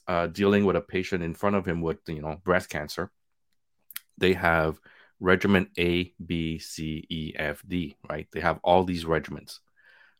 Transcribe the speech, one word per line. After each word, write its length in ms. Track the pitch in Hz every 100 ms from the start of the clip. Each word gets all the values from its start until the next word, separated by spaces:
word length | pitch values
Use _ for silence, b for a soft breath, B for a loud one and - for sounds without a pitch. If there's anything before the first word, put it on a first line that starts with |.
| -
uh, 180 | 87 85
dealing 380 | 82 101 101
with 120 | 101 85
a 40 |
patient 420 | - 95 92 92
in 120 | 82
front 220 | 82 101 101
of 80 | 90
him 140 | 85
with, 160 | 82 76 -
you 120 | 78
know, 200 | 76 80
breast 240 | - 90 -
cancer, 420 | 78 73 - 90 _ _ _ _ _ _ _ _ - _ -
they 160 | 92
have 440 | 90 87 82 80 78 b b b b
regimen 500 | 92 92 101 95 - -
A, 340 | 87 87 90 -
B, 340 | 85 85 80 80
C, 480 | - - 78 78 -
E, 240 | 82 78 -
F, 260 | 76 76 98
D, 300 | 90 76 - -
right? 180 | - -
They 80 | 80
have 180 | 85 80
all 220 | - 90
these 200 | 92 87
regimens 560 | 82 80 73 73 - - _ b b b b